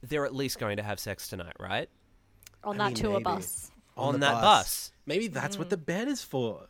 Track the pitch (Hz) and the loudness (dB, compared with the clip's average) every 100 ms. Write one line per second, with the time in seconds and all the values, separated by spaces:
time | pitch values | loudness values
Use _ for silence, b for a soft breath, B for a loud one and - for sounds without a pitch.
0 | 120 147 139 131 139 - 110 101 104 98 | -2 -2 0 0 -2 0 -2 -2 -4 -4
1 | - 98 - 95 87 - 92 104 165 _ | -4 -6 -8 -8 -10 -10 -2 -2 -2 _
2 | _ - _ - - - 208 202 208 220 | _ -20 _ -20 -20 -10 -6 0 0 2
3 | 220 202 185 180 185 - - - _ - | 0 2 0 -2 -4 -8 -10 -20 _ -2
4 | 135 143 143 - 202 175 92 - - _ | 0 4 4 6 8 8 6 -4 -6 _
5 | - 160 226 135 139 202 170 185 151 175 | -2 -2 0 -2 -4 -4 -2 -2 -2 -2
6 | 254 269 - 139 117 82 - | -2 -4 -2 0 0 -4 -12